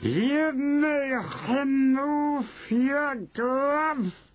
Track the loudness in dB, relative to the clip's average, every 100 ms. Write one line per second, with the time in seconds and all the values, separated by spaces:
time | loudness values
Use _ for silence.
0 | 0 2 2 2 0 0 0 2 2 0
1 | 0 -2 -4 -8 -2 0 2 2 4 4
2 | 2 0 0 -2 -4 -8 -4 0 2 2
3 | 0 -4 -8 -4 -2 0 2 2 0 0
4 | -4 -4 -16